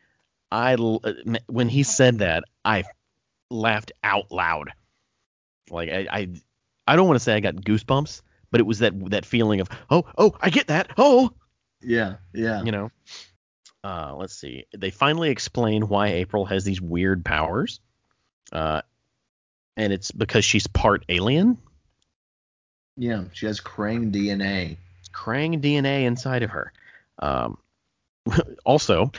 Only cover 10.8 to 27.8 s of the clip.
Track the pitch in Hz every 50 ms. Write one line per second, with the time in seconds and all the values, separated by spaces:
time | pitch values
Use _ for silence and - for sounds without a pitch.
10.8 | 190 - - - 254 285 254 247 262 233 - - _ _ _ _ _ _ _ _
11.8 | 120 123 117 117 107 95 95 - - - - 107 113 113 110 101 110 113 107 101
12.8 | 101 113 - _ _ - - - - _ _ _ _ _ _ _ _ _ _ _
13.8 | - 98 92 85 78 71 69 71 95 - - - - 67 62 65 - _ - 101
14.8 | 95 95 - - 135 147 156 165 165 151 123 - - - - 123 117 110 107 107
15.8 | 107 101 101 101 104 104 85 87 90 95 - 104 95 95 98 95 98 101 95 92
16.8 | 92 82 85 85 92 95 95 87 80 - - 76 80 85 90 120 190 247 - -
17.8 | _ _ _ _ _ _ _ _ _ _ _ _ _ - - 80 80 78 76 76
18.8 | - _ _ _ _ _ _ _ _ _ _ _ _ _ _ _ _ _ _ 110
19.8 | 110 101 98 95 - - - - 110 - - 113 101 - - 104 - - - -
20.8 | - 110 101 - - - 90 90 95 117 139 165 196 247 240 - - _ _ _
21.8 | _ _ _ _ _ _ _ _ _ _ _ _ _ _ _ _ _ _ _ _
22.8 | _ _ _ 131 123 120 117 101 92 92 - - 107 107 107 - - - - -
23.8 | 104 104 113 120 117 107 101 101 101 104 98 98 98 98 101 95 87 78 80 -
24.8 | - - _ _ - - - - - 113 117 139 151 165 165 151 139 147 147 143
25.8 | 135 139 139 139 131 120 120 123 - 135 127 123 117 107 - 71 - - - _
26.8 | _ - - - _ _ _ - - 73 69 62 60 57 50 - _ _ _ _